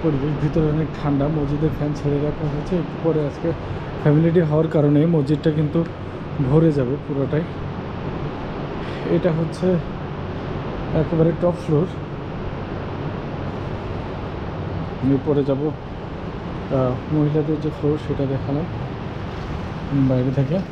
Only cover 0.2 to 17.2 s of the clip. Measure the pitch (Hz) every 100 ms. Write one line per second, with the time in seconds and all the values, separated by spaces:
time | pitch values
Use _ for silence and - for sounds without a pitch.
0.2 | 143 143 151 165 156 151 147 - 147 143
1.2 | 143 156 139 143 156 - 151 147 147 143
2.2 | 147 147 156 143 151 180 151 - 165 156
3.2 | 143 - 170 160 - - - - 151 147
4.2 | 165 170 160 151 160 156 147 147 165 165
5.2 | 139 147 165 151 151 165 165 - - -
6.2 | - - 131 151 165 143 123 143 - 139
7.2 | 135 151 175 - - - - - - -
8.2 | - - - - - - - - - 170
9.2 | 175 156 160 - 185 180 - - - -
10.2 | - - - - - - - 160 147 165
11.2 | 160 156 175 170 - 151 190 - - -
12.2 | - - - - - - - - - -
13.2 | - - - - - - - - - -
14.2 | - - - - - - - - 127 135
15.2 | 139 143 139 135 151 139 - - - -
16.2 | - - - - - 139 127 123 - 151